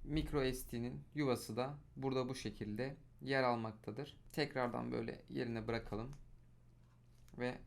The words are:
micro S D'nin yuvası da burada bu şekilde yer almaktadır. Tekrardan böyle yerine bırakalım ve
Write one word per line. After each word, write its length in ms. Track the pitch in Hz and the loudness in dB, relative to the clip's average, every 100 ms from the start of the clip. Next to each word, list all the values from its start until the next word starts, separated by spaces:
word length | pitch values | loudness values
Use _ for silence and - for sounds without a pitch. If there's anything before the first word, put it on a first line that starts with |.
micro 500 | - 156 151 147 131 | 0 0 2 2 2
S 180 | 120 - | 0 -4
D'nin 320 | 120 120 143 - 147 | -2 -2 -4 -8 0
yuvası 420 | 139 117 - 113 | 4 2 0 -2
da 200 | 131 143 - - | -2 -4 -12 -2
burada 340 | 135 131 127 | 2 2 2
bu 60 | 131 | 0
şekilde 600 | 113 - 104 107 131 151 - - | -4 -2 -4 0 -2 -4 -14 -10
yer 220 | 131 135 | 2 6
almaktadır. 760 | 127 120 113 110 - 110 143 - - | 6 6 2 -4 -6 -6 -6 -10 -6
Tekrardan 600 | - 147 131 120 120 120 | 0 2 4 2 2 0
böyle 300 | 123 113 - - | 0 -2 -6 -4
yerine 380 | 135 120 113 113 | -2 0 0 0
bırakalım 480 | 117 - 104 120 143 - - - - - - - - - - - - | 0 0 -4 -4 -8 -14 -18 -20 -20 -20 -20 -20 -20 -20 -20 -16 -4
ve 200 | 123 127 | -4 -4